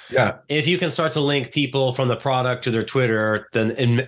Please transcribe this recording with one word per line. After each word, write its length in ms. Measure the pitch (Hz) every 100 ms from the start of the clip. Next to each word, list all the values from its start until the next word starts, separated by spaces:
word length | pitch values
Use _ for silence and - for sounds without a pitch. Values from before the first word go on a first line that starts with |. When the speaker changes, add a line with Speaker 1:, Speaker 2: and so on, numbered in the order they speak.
| -
Speaker 1:
Yeah. 300 | 131 104 - -
Speaker 2:
if 180 | 151 147
you 100 | 175
can 140 | 170
start 220 | - 156
to 80 | 156
link 320 | 143 143 123
people 400 | 151 131 139 131
from 160 | 127 127
the 80 | 113
product 480 | 139 131 127 123 123
to 60 |
their 120 | 113
Twitter, 640 | 107 135 120 110 107 107 -
then 180 | 113 110
in-, 340 | 110 120 117